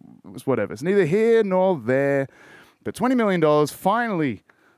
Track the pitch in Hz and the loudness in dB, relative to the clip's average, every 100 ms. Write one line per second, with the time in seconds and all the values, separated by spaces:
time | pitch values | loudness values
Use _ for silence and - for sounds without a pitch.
0 | - - 95 92 131 117 101 104 160 202 | -20 -20 -20 -10 -4 -2 -4 -6 0 0
1 | 151 208 226 226 202 185 190 156 110 131 | 2 2 2 2 2 0 0 0 -2 0
2 | 139 139 135 _ - - - _ 104 - | 0 0 -4 _ -20 -20 -20 _ -12 -4
3 | 247 254 208 180 151 151 147 - 190 226 | 0 0 0 2 4 4 0 -2 -2 -2
4 | 233 175 147 98 _ _ _ | -2 -2 -4 -6 _ _ _